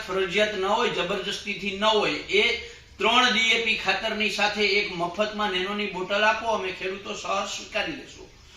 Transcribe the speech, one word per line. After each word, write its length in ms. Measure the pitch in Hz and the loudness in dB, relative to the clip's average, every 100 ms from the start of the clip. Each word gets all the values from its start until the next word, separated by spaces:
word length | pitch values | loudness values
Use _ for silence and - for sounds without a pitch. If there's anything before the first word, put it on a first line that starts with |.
| - | -2
ફરજિયાત 480 | 190 185 196 214 | -2 0 2 2
ન 100 | 196 | 2
હોય, 260 | 190 226 220 | 0 2 2
જબરજસ્તીથી 880 | 180 175 196 196 - 208 180 196 196 | 0 -2 -2 -4 -6 -6 -6 -4 0
ન 60 | |
હોય. 280 | 220 208 165 | 4 4 2
એ 300 | 147 - 196 233 - - - - - | -2 0 4 4 0 -6 -16 -14 -2
ત્રણ 340 | 208 240 247 | 4 6 6
ડી 180 | 208 208 | 4 4
એ 140 | 226 | 2
પી 120 | 226 180 | 2 0
ખાતરની 540 | 190 190 220 208 214 | 0 0 0 -2 -2
સાથે 340 | 202 208 208 | 0 0 2
એક 320 | 202 208 180 180 | 2 2 0 -2
મફતમાં 560 | 175 208 208 208 208 | -2 -2 -2 -2 -2
નેનોની 340 | 185 190 208 202 | -2 -2 -2 -4
બોટલ 380 | 180 185 202 | -4 -2 2
આપો, 220 | 214 220 226 | 2 2 0
અમે 260 | 202 185 | -2 -2
ખેડૂતો 420 | 180 190 196 214 | -6 -6 -6 -8
સહર્ષ 420 | 190 - 196 208 - | -8 -4 -2 -2 -6
સ્વીકારી 360 | 202 208 165 | -6 -4 -4
લેશું. 360 | 135 - - - - - | -6 -12 -18 -20 -20 -20